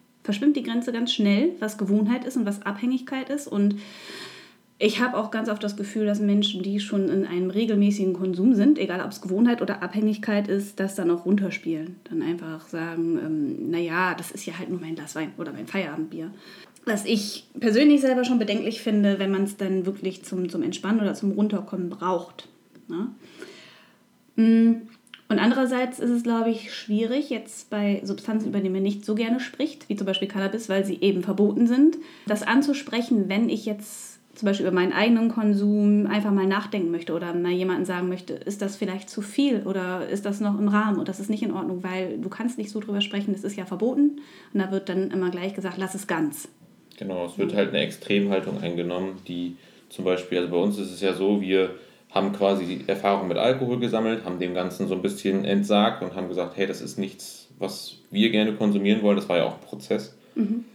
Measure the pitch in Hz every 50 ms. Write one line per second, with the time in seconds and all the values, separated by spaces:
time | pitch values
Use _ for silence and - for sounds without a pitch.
0 | _ _ _ _ - - 202 202 277 302 294 277 240 233 233 240 240 247 233 233
1 | 247 240 - - 208 202 202 214 285 359 359 - 220 208 - - 208 185 202 214
2 | 208 208 247 254 247 262 - 254 214 202 202 - - 202 202 - 247 247 262 254
3 | - - 269 262 254 - 277 285 - - - 208 202 202 202 - - - - -
4 | - - - - - - - - - - - _ _ _ _ - - 220 - -
5 | 247 247 240 208 214 - - 220 220 226 208 208 214 202 202 208 202 - - 220
6 | 214 208 208 208 208 202 202 208 202 202 - 180 190 202 202 208 - - - 196
7 | 190 - - 196 196 - 175 180 185 185 185 208 233 220 214 202 202 202 202 202
8 | 190 185 180 175 185 185 175 180 196 254 247 202 208 285 302 - - 175 175 185
9 | - - - - - 180 185 208 240 240 240 233 202 202 196 - 175 185 - 214
10 | 214 214 208 - - 220 208 202 202 - 196 202 202 - - - 190 196 - -
11 | 175 170 175 170 - 180 202 202 196 185 202 - - 165 160 156 156 175 180 -
12 | - - 165 160 - 160 175 175 160 160 160 160 - - - 160 160 170 165 170
13 | 165 170 165 - 156 156 156 156 143 127 - - - - 170 170 170 165 160 180
14 | 185 180 165 - 170 - - 196 - - 165 175 185 - 185 170 160 160 160 -
15 | - - - 160 160 139 - - 160 147 - - 113 - - 196 180 147 147 160
16 | 156 - - 165 160 175 208 - - - - - - - - _ - 240 214 202
17 | - - 233 202 202 - - - - _ - - 233 226 208 240 302 294 294 277
18 | 269 262 254 247 247 247 247 226 214 202 208 226 - 220 220 - - 233 214 208
19 | 202 202 196 190 196 196 196 190 196 202 - - 196 190 190 190 175 190 196 -
20 | 190 190 185 - - - 196 180 180 170 - 170 165 180 185 - - 196 220 220
21 | 208 196 - - 208 196 202 208 208 208 208 196 - - 196 185 180 175 - -
22 | 170 185 185 170 - - - - - - _ _ _ _ - - - - 165 175
23 | 220 - - - - - - - - - - - - - - - - _ _ _
24 | _ _ _ _ _ _ _ 226 220 226 226 226 226 233 226 226 - - - _
25 | _ _ - - _ - 214 - 208 233 262 269 262 240 254 247 254 247 - -
26 | - 240 240 240 233 240 233 226 226 233 220 - - - - - - - 208 214
27 | 226 220 247 294 285 - 254 214 - - - - - - 220 208 208 202 202 202
28 | 190 196 196 - - - 214 214 220 - - 202 196 185 185 190 196 202 202 202
29 | - - 214 226 233 226 240 254 - - - - 285 320 - - - - 208 202
30 | 196 190 190 - 196 196 - 190 190 196 214 226 - - 190 196 196 202 175 -
31 | 190 202 196 180 175 202 196 196 208 208 202 226 240 233 247 262 294 330 339 -
32 | - - - - - 208 208 202 - - 233 277 285 285 277 - - - 233 240
33 | 233 - 254 208 190 180 190 214 240 - 226 214 - 220 208 202 - - - -
34 | - - - - _ _ - - 214 196 196 202 - 185 180 180 180 190 - -
35 | 214 233 233 220 226 226 226 226 214 208 202 202 202 208 208 208 208 208 208 208
36 | 208 - - 208 208 208 202 196 185 190 190 208 208 - 214 202 175 165 170 165
37 | 165 - 165 170 175 175 175 175 175 180 180 180 185 185 180 - 185 185 180 180
38 | 185 180 185 180 - - - - - - 202 202 202 196 202 - 208 185 185 190
39 | - - - 220 208 - - - 277 277 240 202 202 190 190 190 185 180 185 180
40 | - - - 202 - 208 202 202 214 208 202 202 208 202 208 208 214 214 196 170
41 | - - 185 - 202 208 214 208 233 196 - 190 - - 185 180 185 185 185 185
42 | 185 185 - - 233 190 - - 226 240 - - 208 202 - 214 202 214 202 202
43 | 202 - - 202 202 208 190 - - 196 202 196 180 - 190 - 214 254 262 285
44 | 285 294 285 - - - - - - - - 202 190 190 190 190 190 - 180 190
45 | 196 - - 190 185 180 180 175 180 196 196 190 185 185 180 190 190 185 - 196
46 | - - 175 160 160 147 147 - - - - _ - - _ _ _ - - -
47 | 104 98 92 90 87 87 - 101 95 - - 104 98 95 - 76 73 - - -
48 | - - 104 101 101 101 98 95 - - 104 - 87 85 85 87 87 87 87 90
49 | 95 95 92 92 - - 87 87 87 87 85 - - - - - - - - -
50 | 90 92 92 90 - - 90 87 87 85 87 87 98 104 101 104 95 90 90 82
51 | 98 95 87 87 95 101 104 101 95 92 95 95 92 92 - - - - - _
52 | _ _ - 95 98 98 101 - 98 98 98 95 90 87 92 - - - 98 -
53 | - 98 101 98 95 90 - - - 120 131 131 131 120 123 120 123 110 104 110
54 | 113 110 113 101 - 87 90 87 90 90 87 90 90 90 - - 98 87 95 92
55 | 92 98 98 - - 98 95 98 98 101 98 101 101 101 104 101 107 113 110 -
56 | 90 90 90 92 92 87 87 90 87 85 - 98 98 - 85 - - - - -
57 | 95 98 - - - - - - - - - - 95 95 - - - - - -
58 | - - - 101 110 117 110 107 107 110 104 - 110 104 101 101 98 101 107 113
59 | 104 104 101 98 - - 90 85 58 - - - - - - - - - 110 104
60 | - - - - _ _ - 233 214 196 226 240 - - -